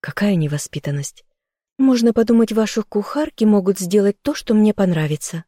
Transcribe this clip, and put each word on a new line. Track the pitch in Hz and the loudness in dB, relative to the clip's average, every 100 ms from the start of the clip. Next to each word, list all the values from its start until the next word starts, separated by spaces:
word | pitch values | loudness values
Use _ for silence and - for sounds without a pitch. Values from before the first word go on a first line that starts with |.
Какая | - - 208 | -12 -4 0
невоспитанность? | 190 151 147 - - - 143 143 - _ _ _ _ _ _ | 0 0 -4 -8 -10 -6 -6 -8 -14 _ _ _ _ _ _
"Можно | 269 247 233 | 2 4 2
подумать, | 226 220 233 226 | 2 2 4 2
ваши | 220 214 - | 0 -2 -2
кухарки | 208 208 202 277 302 - | -4 -4 -4 -4 -6 0
могут | 214 208 185 190 | 2 4 2 -2
сделать | 180 202 196 202 | 0 2 2 0
то, | - | -4
что | 302 - | -6 -2
мне | 214 214 | 2 2
понравится". | 208 196 165 156 151 - 170 | 2 0 0 -2 -4 -8 -12